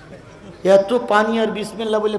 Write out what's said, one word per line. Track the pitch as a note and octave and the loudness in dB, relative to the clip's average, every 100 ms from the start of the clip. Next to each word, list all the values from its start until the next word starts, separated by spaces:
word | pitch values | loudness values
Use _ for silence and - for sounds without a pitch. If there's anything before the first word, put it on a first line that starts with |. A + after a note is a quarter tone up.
| - - - - G3+ - | -20 -20 -20 -20 -20 -6
এত | F#3 G3 G3 B3 - | 4 4 4 -2 2
পানি | G#3 A3 A3+ | 0 2 0
আর | G#3+ | -2
বিসমিল্লাহ | F#3+ G3+ G#3+ A3 G#3+ | -4 -8 -8 -4 -2
বলে | G#3+ | -2